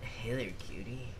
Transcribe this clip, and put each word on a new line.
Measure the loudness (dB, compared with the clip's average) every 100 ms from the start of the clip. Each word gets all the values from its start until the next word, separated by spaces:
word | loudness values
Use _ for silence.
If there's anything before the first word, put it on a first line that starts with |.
Hey | -2 0 2
there, | 4 2 0
cutie. | -2 -2 -2 -2 -2